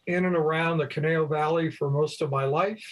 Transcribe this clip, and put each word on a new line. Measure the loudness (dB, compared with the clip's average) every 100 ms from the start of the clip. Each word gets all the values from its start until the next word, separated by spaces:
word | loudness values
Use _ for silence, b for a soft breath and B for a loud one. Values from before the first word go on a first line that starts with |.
| -4
in | 0
and | 2
around | 2 2 2 0 0
the | -2
Conejo | -2 0 2 2
Valley | 0 2 2 0
for | -2 -2
most | 0 0 -2
of | -2
my | 0
life. | 0 0 0 -2 -12